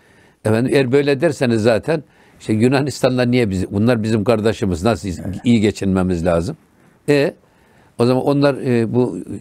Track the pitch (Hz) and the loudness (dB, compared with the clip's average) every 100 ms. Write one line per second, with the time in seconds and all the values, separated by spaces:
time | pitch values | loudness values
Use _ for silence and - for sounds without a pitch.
0 | _ _ _ _ 107 110 127 151 127 139 | _ _ _ _ -2 0 2 0 2 2
1 | 143 135 165 131 127 113 110 107 147 160 | 2 0 0 0 0 2 2 2 0 -4
2 | - _ _ - - 107 123 139 147 - | -6 _ _ -12 -4 0 2 2 -2 -2
3 | 131 127 123 123 110 92 - 101 113 117 | 0 0 0 2 0 0 -2 0 0 0
4 | 110 110 98 110 110 101 98 85 107 107 | 0 0 2 0 0 -2 -2 0 0 -2
5 | 101 78 92 87 120 117 104 - 98 95 | -4 -8 -8 -4 2 2 2 0 -2 0
6 | 92 87 85 85 92 160 _ _ _ _ | 0 -2 0 0 -2 -8 _ _ _ _
7 | - 143 160 - _ _ _ _ _ - | 0 0 0 -4 _ _ _ _ _ -2
8 | 120 127 143 143 143 120 135 117 110 123 | 0 2 0 2 0 0 0 0 0 0
9 | 123 85 - 101 | -2 -4 -10 -14